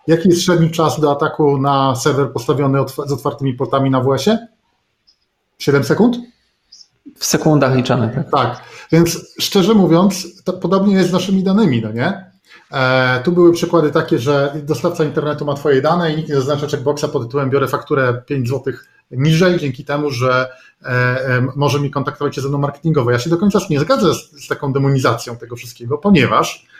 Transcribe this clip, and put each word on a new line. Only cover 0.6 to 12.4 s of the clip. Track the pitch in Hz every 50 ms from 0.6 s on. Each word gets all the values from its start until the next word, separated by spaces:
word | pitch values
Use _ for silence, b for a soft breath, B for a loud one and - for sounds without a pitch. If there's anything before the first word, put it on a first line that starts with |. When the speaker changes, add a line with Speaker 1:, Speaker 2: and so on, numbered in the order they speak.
| 165 160
Speaker 1:
czas | - - 160 151 - 156
do | 151 147
ataku | 139 143 156 151 - - 156 143 143
na | 135 135 139 139 139 135 135 127
serwer | 123 - 156 131 135 139 123
postawiony | 127 120 - - 147 131 143 135 135 139
otw-, | 131 127 - - 143
z | 139
otwartymi | 139 131 - 147 117 - 135 135 123
portami | 127 135 - - 135 135 135
na | 131 131
W | 120 135 135
S | 131 -
ie? | 208 226 220 - - _ _ _ _ _ _ _ _ _ _ _ _ _ _ _ _ _ _ _ _ _ -
Siedem | - 147 139 143 127
sekund? | 123 156 156 208 247 - - - - _ _ _ _ _ _ _ _ - - - _ _ _ _ - -
Speaker 2:
W | _ -
sekundach | - - 147 - 160 156 143 139 127 131
liczone, | 127 123 - 123 123 113 113
tak. | 120 139 - -
Speaker 1:
Tak, | - 139 123 120 - B B B B B B B
więc | 160 165 170 165 - - - - _ -
szczerze | - - - 196 175 196 226
mówiąc, | 208 185 151 165 170 190 208 - - - - - - _
to | - 180
podobnie | - - 170 190 185 196 208 196
jest | 190 180 -
z | 185
naszymi | 175 - 196 190 190 180
danymi, | 190 190 214 226 160 127 113
no | 113 107
nie? | 110 117 131 175 202 - - - _ _